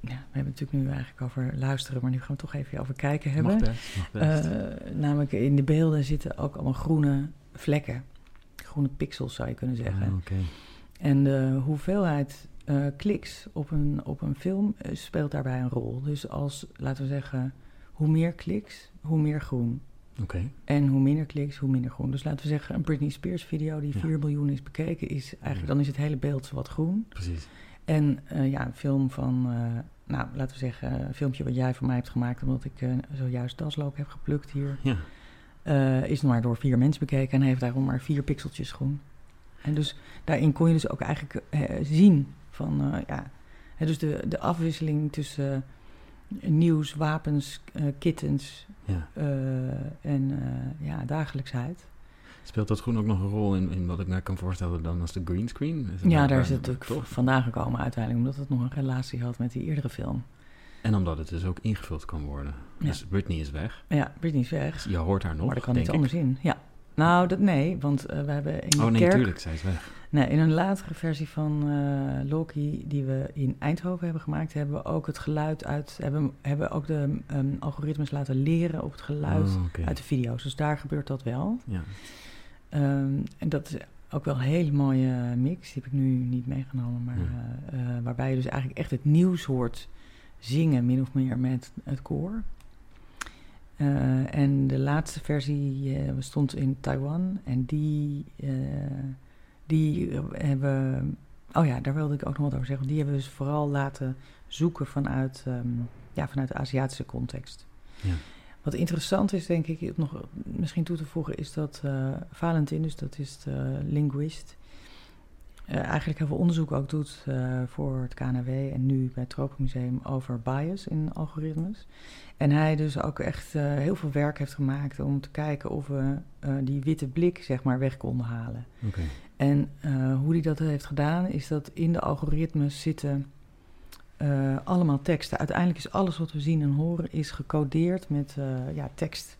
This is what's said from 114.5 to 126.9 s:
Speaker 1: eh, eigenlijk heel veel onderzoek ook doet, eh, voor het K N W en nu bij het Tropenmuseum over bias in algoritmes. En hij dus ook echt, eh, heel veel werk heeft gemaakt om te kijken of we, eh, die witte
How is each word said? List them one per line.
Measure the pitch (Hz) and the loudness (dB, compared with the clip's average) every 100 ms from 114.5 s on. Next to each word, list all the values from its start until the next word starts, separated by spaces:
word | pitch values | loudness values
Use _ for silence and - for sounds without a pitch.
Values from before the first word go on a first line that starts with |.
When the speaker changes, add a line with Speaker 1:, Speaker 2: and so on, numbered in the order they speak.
| - - - - - - - - - - - | -18 -20 -20 -20 -20 -20 -20 -20 -20 -20 -18
Speaker 1:
eh, | - 151 | -6 -4
eigenlijk | - 156 156 151 | 0 -2 -2 -2
heel | 151 | -2
veel | 156 | 2
onderzoek | 175 165 151 | 2 2 0
ook | 135 139 | -2 -2
doet, | 156 147 - - | -4 -4 -8 -4
eh, | 135 127 127 127 | -2 -2 -2 -4
voor | - 147 131 | -4 -4 -2
het | 127 | -4
K | - | -4
N | 127 127 | -2 -2
W | 123 | 0
en | 131 135 135 131 | -2 -2 0 2
nu | 135 127 | 2 0
bij | 127 | -2
het | 123 | -6
Tropenmuseum | - 135 135 131 127 123 123 | -2 -4 0 -2 0 -2 -2
over | - 135 131 123 | -2 -4 -2 -4
bias | 117 131 156 196 - | -2 -2 -2 -4 -4
in | 156 156 | -2 -2
algoritmes. | - 156 156 156 156 170 214 - - - - - - | -2 -6 -4 -4 -2 -4 -6 -12 -20 -20 -18 -20 2
En | 147 | 4
hij | 147 156 151 | 6 6 4
dus | 151 135 | 2 0
ook | - 139 | -2 -2
echt, | - - - | -4 -4 -4
eh, | 156 | -2
heel | 143 143 143 185 | 0 2 2 0
veel | 151 | 0
werk | 139 147 151 | 2 0 0
heeft | 143 | -6
gemaakt | - 135 139 143 - | -2 0 0 -4 -4
om | 139 139 | 0 0
te | 139 | -2
kijken | - 151 143 - | -4 -2 -2 -4
of | - 139 | -6 -4
we, | 139 135 139 - - | 0 0 0 -4 -8
eh, | 143 135 | -2 0
die | 131 139 | 0 0
witte | 135 | 0